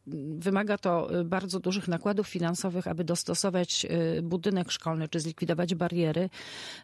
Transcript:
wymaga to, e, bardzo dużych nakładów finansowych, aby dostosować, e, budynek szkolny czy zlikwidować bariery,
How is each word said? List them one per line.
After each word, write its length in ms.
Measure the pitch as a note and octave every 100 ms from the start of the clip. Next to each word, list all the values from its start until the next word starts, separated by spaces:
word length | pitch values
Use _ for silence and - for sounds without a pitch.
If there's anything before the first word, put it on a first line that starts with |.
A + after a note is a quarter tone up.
| - D3+ C#3+ D#3+
wymaga 400 | E3+ G3 G#3 G3+
to, 420 | F#3+ E3+ - F3
e, 40 |
bardzo 360 | E3+ F#3+ F#3 F3+
dużych 280 | F#3 G3 F3+
nakładów 400 | E3 G3+ G3+ G#3
finansowych, 600 | F3+ E3+ F3 F#3+ F3+ F3+
aby 160 | E3
dostosować, 800 | E3 E3+ - F3 G3+ F#3 F3 - -
e, 320 | E3+ E3 E3
budynek 500 | E3+ F3 G#3 F#3+ F3
szkolny 380 | - - D#3+ D#3
czy 100 | E3+
zlikwidować 560 | D#3 D#3+ E3+ E3 F3 F3
bariery, 540 | F3 F3 D#3+ D#3 F#3 - - - - -